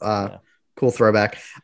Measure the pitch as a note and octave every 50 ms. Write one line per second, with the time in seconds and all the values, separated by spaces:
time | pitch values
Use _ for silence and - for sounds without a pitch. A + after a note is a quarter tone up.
0 | - G#2+ G#2+ G2+ G2 G2 F#2 - _ _ _ _ _ _ _ - C3 B2 - -
1 | A#2 A2 G#2+ G#2+ G#2 G#2+ - - - - - -